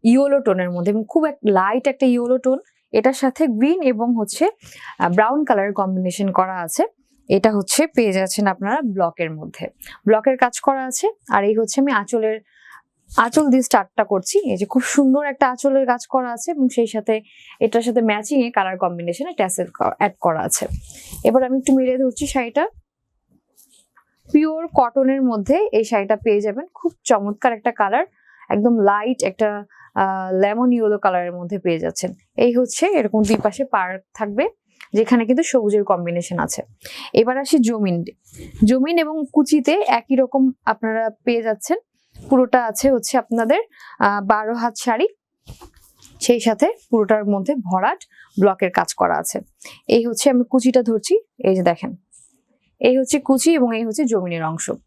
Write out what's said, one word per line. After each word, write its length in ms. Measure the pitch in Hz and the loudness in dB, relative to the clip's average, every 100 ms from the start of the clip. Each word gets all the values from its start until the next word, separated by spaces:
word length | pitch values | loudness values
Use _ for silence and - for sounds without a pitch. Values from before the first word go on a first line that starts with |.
ইয়েলো 360 | 226 254 277 277 | 4 4 4 2
টোনের 320 | 226 185 180 | 2 0 -2
মধ্যে 200 | 175 175 | -2 -2
এবং 120 | 208 214 | -2 0
খুব 160 | 330 311 | 0 0
এক, 120 | 285 214 | -2 0
লাইট 420 | 190 190 233 277 | 2 2 0 -2
একটা 180 | 269 262 | 0 2
ইয়েলো 320 | 240 240 254 | 2 0 0
টোন। 220 | 254 269 - _ _ | 0 -2 -6 _ _
এটার 220 | 220 240 | 0 0
সাথে 340 | 262 262 254 311 | 0 -2 0 -2
গ্রিন 340 | 214 269 370 | 2 0 2
এবং 340 | 285 214 240 233 | 0 0 -2 -2
হচ্ছে, 340 | 208 - 359 440 - - - - | -2 0 -2 -2 -20 -20 -20 -4
আহ, 100 | 175 | 0
ব্রাউন 340 | 175 214 285 | 2 2 2
কালারের 300 | 294 214 196 | 0 0 0
কম্বিনেশন 580 | 202 190 185 185 180 202 | -2 -4 -2 -4 -2 -2
করা 300 | 185 185 185 | 0 0 -2
আছে। 220 | 165 - 453 _ _ _ _ | -8 -2 -4 _ _ _ _
এটা 240 | 190 220 | 2 4
হচ্ছে 360 | 208 190 - 320 | 2 -2 0 0
পেয়ে 260 | - 226 | 2 0
যাচ্ছেন 340 | 190 190 - 202 | 0 -2 -2 -2
আপনারা 340 | 185 196 277 | -2 -4 -4
ব্লকের 500 | 262 196 170 - 165 | -4 -2 -2 -2 -8
মধ্যে, 360 | 156 156 - 180 _ - - - | -6 -14 -14 -16 _ -20 -6 0
ব্লকের 320 | 214 240 262 | 2 2 2
কাজ 220 | 247 - | 0 0
করা 260 | - 269 262 | -2 -2 -4
আছে। 220 | 247 403 427 - | -4 -4 -4 0
আর 140 | 202 | 2
এই 120 | 202 220 | 4 0
হচ্ছে 260 | 220 - | 0 0
আমি 100 | 277 | 0
আঁচলের, 500 | 226 202 233 220 220 _ _ - - _ _ _ - | 0 -2 -2 -2 -4 _ _ -20 -20 _ _ _ 0
আঁচল 320 | 226 269 294 | 2 2 4
দিয়ে 140 | 254 | 2
স্টার্টটা 400 | 247 233 190 - | 4 0 0 -4
করছি। 480 | 208 196 - 392 349 | 0 -2 0 -2 -2
এই 60 | 190 | -4
যে 80 | 202 | -2
খুব 160 | 262 | -2
সুন্দর 440 | 254 - 277 269 294 | 0 2 4 2 0
একটা 260 | 269 269 | 0 0
আঁচলের 340 | 254 277 269 254 | 0 0 2 2
কাজ 220 | 247 - | -2 -2
করা 240 | 262 247 | -4 -4
আছে 200 | 233 - | -8 -6
এবং 180 | 311 254 | 0 0
সেই 180 | 247 226 | 0 -2
সাথে 340 | 220 214 220 214 - - - | -2 -2 -4 -4 -20 -20 -2
এটার 220 | 226 233 | 0 0
সাথে 200 | 233 240 | 0 0
ম্যাচিং 420 | 226 208 214 285 | 0 -2 0 0
এ 80 | 240 | 0
কালার 260 | 226 190 185 | 0 -2 -2
কম্বিনেশনে 560 | 185 175 170 175 302 | -4 -4 -8 -6 -8
ট্যাসেল 340 | 349 190 190 175 | -4 -4 -2 -8
ক-, 260 | - - - | -4 -4 0
অ্যাড 140 | 202 - | -4 0
করা 220 | 175 156 | -2 -2
আছে। 260 | - - - - - - - - | -4 -6 -6 -10 -12 -20 -20 -2
এবার 200 | - 247 | 0 0
আমি 140 | 254 262 | 0 -2
একটু 160 | 262 | 2
মেলে 240 | 269 254 254 | 2 2 0
ধরছি 300 | 262 247 294 | -2 -4 -6
শাড়িটা। 400 | 269 233 269 381 - _ _ _ _ _ _ _ _ _ _ _ _ _ _ _ | -4 -4 -4 -4 -8 _ _ _ _ _ _ _ _ _ _ _ _ _ _ _
পিওর 360 | 302 311 311 330 - | 0 2 -4 -2 0
কটনের 460 | 240 269 262 269 | 2 2 0 2
মধ্যে 480 | 254 220 190 311 415 | 0 -2 0 0 2
এই 120 | 214 | -2
শাড়িটা 320 | 220 220 196 214 | 0 -2 0 -2
পেয়ে 260 | 233 208 | 2 0
যাবেন। 240 | 208 208 349 | 0 -6 -12
খুব 180 | - 339 _ | -8 -8 _
চমৎকার 500 | - 220 202 208 254 | 0 0 0 -2 -2
একটা 180 | 226 240 | -2 -6
কালার, 340 | 240 202 240 381 _ _ _ - | -2 0 0 -4 _ _ _ -4
একদম 300 | 208 226 233 | 0 2 4
লাইট 440 | 202 202 226 254 | 2 2 -2 -4
একটা, 420 | 202 190 214 208 208 _ - - | -4 -2 -2 -2 -12 _ -10 -4
আহ, 400 | 190 190 185 185 | -2 -2 -2 0
লেমন 360 | 202 220 247 | 0 2 0
ইয়েলো 260 | 240 214 208 | 2 0 2
কালারের 360 | 202 180 175 | 0 0 -4
মধ্যে 260 | 180 175 196 | -8 -8 -6
পেয়ে 200 | 180 165 | -2 -2
যাচ্ছেন। 340 | 165 - 185 180 _ - | -4 -6 -10 -10 _ -2
এই 180 | 247 | 0
হচ্ছে 320 | 240 254 - 349 | 2 -2 0 0
এরকম 380 | 370 208 214 | 0 0 0
দুই 140 | 208 208 | 2 2
পাশে 280 | 208 196 262 | 0 -4 -4
পাড় 340 | 208 185 190 _ | -2 -4 -8 _
থাকবে, 360 | - 214 202 381 _ _ _ - | -10 -6 -2 -2 _ _ _ -4
যেখানে 320 | 202 220 247 220 | -2 2 2 2
কিন্তু 180 | 254 | 0
সবুজের 400 | 330 262 208 208 | 2 0 2 0
কম্বিনেশন 560 | 202 180 170 175 175 175 | 2 0 0 -6 -6 -4
আছে। 220 | 156 - - _ - - - | -4 -6 -10 _ -20 -18 -2
এবার 240 | - 226 262 | 0 2 -2
আসি 200 | 269 311 | 0 2
জমিন। 440 | 226 226 202 170 165 - _ - - - 214 | 2 0 -2 -2 -6 -14 _ -20 -20 0 2
জমিন 320 | 254 285 339 | 2 2 0
এবং 280 | 311 311 277 | -2 -4 -2
কুচিতে 500 | 302 285 302 262 349 - | 0 2 2 2 0 2
একই 280 | 233 - 262 | -2 0 0
রকম 360 | 254 269 262 254 - | 2 2 0 0 -4
আপনারা 440 | 220 220 220 226 220 | -4 -4 -2 -4 -4
পেয়ে 200 | - 233 | -2 -2
যাচ্ছেন। 340 | 226 214 - 370 _ _ _ - - | -2 -6 -4 -6 _ _ _ -20 0
পুরোটা 360 | 262 254 254 233 | 2 4 2 2
আছে 260 | 214 269 | 0 2
হচ্ছে 260 | 254 - 254 | 2 0 -2
আপনাদের, 440 | 240 233 226 339 453 _ - - | 0 -2 2 0 0 _ -20 0
আহ, 260 | 202 202 196 | 0 0 2
বারো 280 | 214 214 | 0 2
হাত 200 | 233 233 226 | -4 -4 -4
শাড়ি, 300 | - 226 403 _ _ _ - - - _ _ _ - - | -4 0 -2 _ _ _ -20 -20 -20 _ _ _ -20 -8
সেই 200 | - 240 | 0 2
সাথে 340 | 214 214 320 480 _ | 2 2 0 -2 _
পুরোটার 360 | 226 202 214 208 | 0 2 0 0
মধ্যে 300 | 196 190 285 | -2 -2 -4
ভরাট 440 | 180 185 208 370 - _ - - | -2 -2 -2 -4 -12 _ -12 0
ব্লকের 320 | 196 190 185 | 2 2 -2
কাজ 220 | 180 170 | -2 -4
করা 240 | - 90 160 | -2 0 0
আছে। 220 | - - - _ - - - | -4 -8 -12 _ -20 -20 0
এই 160 | 233 | 0
হচ্ছে 260 | 233 220 285 | 2 0 2
আমি 140 | 254 240 | 2 2
কুচিটা 340 | 262 247 254 | 2 2 2
ধরছি, 360 | 233 220 - 415 - _ | 0 -2 0 -2 -2 _
এই 120 | - 190 | -2 2
যে 80 | |
দেখেন, 320 | 180 170 - 180 _ _ _ _ _ _ _ _ | 0 -2 -8 -14 _ _ _ _ _ _ _ _
এই 180 | 233 254 | 2 4
হচ্ছে 220 | 254 302 | 2 -2
কুচি 340 | 277 269 330 | 2 2 4
এবং 240 | 330 247 220 | 2 2 -2
এই 60 | |
হচ্ছে 220 | 233 214 277 | -4 -2 0
জমিনের 380 | 220 180 165 | 0 -2 -4
অংশ 280 | 160 160 - - | -6 -6 -8 -10